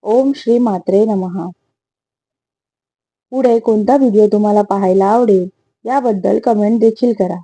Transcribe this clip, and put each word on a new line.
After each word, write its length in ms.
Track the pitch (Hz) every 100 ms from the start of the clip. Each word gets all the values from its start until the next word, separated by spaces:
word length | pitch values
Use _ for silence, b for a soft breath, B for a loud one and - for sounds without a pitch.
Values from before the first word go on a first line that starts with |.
ओम 280 | - 233 269
श्री 240 | 277 - 240
मात्रे 440 | 240 185 170 196 220
नमः. 380 | 202 185 180 170 175 _ _ _ _ _ _ _ _ _ _ _ _ _ _ _ _ _
पुढे 260 | 254 247 226
कोणता 360 | 226 220 208 277
व्हिडिओ 300 | 269 208 214
तुम्हाला 340 | 208 208 208 202
पाहायला 400 | 196 196 185 196
आवडेल 380 | 226 240 190 180 _ _ _
याबद्दल 540 | 226 262 247 202 180 214
कमेंट 360 | 240 214 208 226
देखील 320 | 226 220 247
करा. 240 | 220 185 180